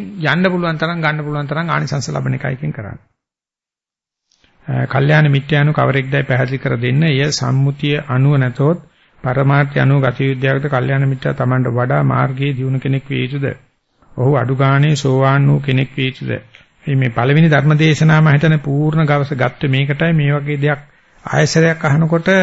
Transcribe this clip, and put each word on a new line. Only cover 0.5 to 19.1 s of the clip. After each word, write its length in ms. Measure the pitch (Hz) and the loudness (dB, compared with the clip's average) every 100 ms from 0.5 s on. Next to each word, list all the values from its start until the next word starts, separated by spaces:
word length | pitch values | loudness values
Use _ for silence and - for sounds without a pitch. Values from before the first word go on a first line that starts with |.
| 180 170 156 | 0 -2 -4
තරම්, 240 | 160 170 | -4 -2
ගන්න 220 | 156 151 | -2 -2
පුළුවන් 240 | 147 147 143 | -4 -6 -4
තරම් 220 | 151 170 | -4 -2
ආනිසංස 400 | 147 151 143 127 | -4 -2 -6 -4
ලබන 260 | 143 135 131 | -4 -4 -4
එකයි 180 | 139 | -4
එකෙන් 180 | 135 151 | -6 -6
කරන්නේ. 320 | 147 101 - _ _ _ _ _ _ _ _ _ _ _ _ _ _ _ _ - | -8 -10 -14 _ _ _ _ _ _ _ _ _ _ _ _ _ _ _ _ -8
අ, 200 | 127 127 | -4 -2
කල්යාණ 400 | 131 139 151 151 | 0 2 4 4
මිත්‍යානු 420 | 139 139 147 147 | 2 0 0 2
කවරෙක්දයි 500 | 147 131 135 131 139 | 2 0 0 -2 -4
පැහැදිලි 360 | 139 127 123 135 | -2 -2 -2 -4
කර 160 | 139 127 | -4 -2
දෙන්න. 260 | 127 135 | -2 0
එය 180 | 160 131 147 | 2 2 0
සම්මුතිය 640 | - 127 135 139 143 147 147 - | -2 -2 0 0 0 -2 -2 -2
අනුව 280 | 127 135 147 | 0 2 2
නැතොත් 420 | 127 120 139 180 - _ _ _ | 0 0 0 0 -4 _ _ _
පරමාර්ථය 560 | 127 127 139 143 143 143 | -4 0 2 2 2 0
අනුව 220 | 135 139 | 2 2
ගත 180 | 135 - | 0 0
යුත්තේද? 440 | 135 131 135 135 143 | -2 -2 -2 -2 -2
කල්යාණ 420 | 135 127 139 135 | -2 0 0 0
මිත්‍යා 260 | 131 147 | -2 -4
තමන්ට 380 | 139 127 127 123 | -2 0 0 0
වඩා 320 | 120 123 143 | -2 0 0
මාර්ගයේ 520 | 139 127 131 131 139 131 | 0 0 -2 -2 -4 -4
දියුණු 240 | 131 131 | -4 -4
කෙනෙක් 280 | 139 135 - | -2 -4 -4
විය 140 | 131 | -6
යුතුද? 240 | 127 143 135 - _ _ _ _ _ - | -4 -4 -6 -8 _ _ _ _ _ -2
ඔහු 180 | 127 139 | 0 2
අඩු 200 | 120 131 | 0 0
ගානේ 400 | 135 139 147 143 | 2 4 2 2
සෝවාන් 520 | 139 131 135 139 139 | 0 2 2 4 4
වූ 120 | 143 | 2
කෙනෙක් 320 | 139 131 135 | 0 -2 -2
විය 160 | - 131 | -4 -4
යුතුද? 240 | 131 131 110 - - _ _ | -4 -8 -8 -10 -20 _ _
මේ, 160 | - 135 | -4 0
මේ 140 | 127 | 0
පළවෙනි 400 | 113 123 147 165 | 0 2 4 4
ධර්ම 220 | 143 143 | 4 4
දේශනාව 480 | 151 160 147 156 156 | 2 2 2 4 4
මම 120 | 156 | 4
හිතන්නේ 240 | 143 160 156 | 4 4 0
පූර්ණ 500 | 143 139 151 160 | 0 -2 0 0
ගවස 240 | 151 | 0